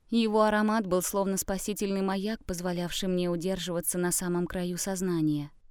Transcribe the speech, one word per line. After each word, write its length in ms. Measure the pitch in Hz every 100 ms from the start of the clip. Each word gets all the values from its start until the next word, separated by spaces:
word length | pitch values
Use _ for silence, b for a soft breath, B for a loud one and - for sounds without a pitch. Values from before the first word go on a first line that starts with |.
| _
Его 320 | 233 220 214
аромат 440 | 214 214 214 220 190
был 160 | 180
словно 340 | 175 202 196 190
спасительный 680 | - 190 - 202 202 196
маяк, 420 | 190 190 202 226
позволявший 640 | - 175 180 175 175 - 190
мне 200 | 180 175
удерживаться 720 | 175 180 190 170 170 170 180
на 140 | 175
самом 340 | 175 180 175 175
краю 320 | 185 180 175
сознания. 720 | 196 190 185 170 156 147 147 - -